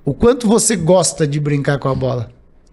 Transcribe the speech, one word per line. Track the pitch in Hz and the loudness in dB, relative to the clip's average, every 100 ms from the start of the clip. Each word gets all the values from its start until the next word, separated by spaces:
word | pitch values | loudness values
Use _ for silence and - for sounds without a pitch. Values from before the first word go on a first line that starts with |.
o | - | -6
quanto | 131 233 277 202 | 0 2 2 2
você | 226 - | 2 2
gosta | 202 160 180 170 - 151 | 0 2 2 2 -2 -2
de | 147 | -2
brincar | 147 143 135 139 | -2 -2 -2 -2
com | 139 | -2
a | |
bola, | 131 131 123 110 - _ _ _ | -2 -2 -4 -8 -14 _ _ _